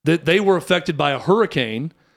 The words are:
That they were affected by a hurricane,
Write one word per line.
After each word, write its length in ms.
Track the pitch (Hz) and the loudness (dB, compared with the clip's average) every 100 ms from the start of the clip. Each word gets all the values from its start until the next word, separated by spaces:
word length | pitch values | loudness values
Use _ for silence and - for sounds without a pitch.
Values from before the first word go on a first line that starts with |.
That 220 | 156 165 165 | -2 0 2
they 120 | 185 | 2
were 200 | 196 180 | 2 2
affected 400 | - 180 175 147 | 2 -2 0 -2
by 140 | 147 | -2
a 60 | 135 | -2
hurricane, 760 | - 208 208 147 117 113 156 - _ | 0 2 2 -2 -4 -4 -8 -10 _